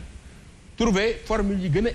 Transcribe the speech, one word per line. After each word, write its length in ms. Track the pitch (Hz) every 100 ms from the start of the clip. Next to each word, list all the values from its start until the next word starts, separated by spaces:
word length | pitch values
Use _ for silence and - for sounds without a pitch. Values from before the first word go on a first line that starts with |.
| - - - - - - - -
Trouver 440 | 233 190 220 220 -
formule 340 | 220 202 196
yi 100 | 180
gën 180 | 151
a 20 | 226